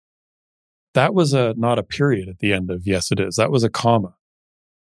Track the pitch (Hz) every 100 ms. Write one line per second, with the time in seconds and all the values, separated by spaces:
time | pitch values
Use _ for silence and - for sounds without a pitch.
0 | _ _ _ _ _ _ _ _ _ 135
1 | 147 190 151 135 120 113 117 117 - -
2 | 143 107 92 90 104 95 92 90 92 92
3 | - 98 95 87 117 135 113 - 117 117
4 | 92 _ _ _ _ _ _ _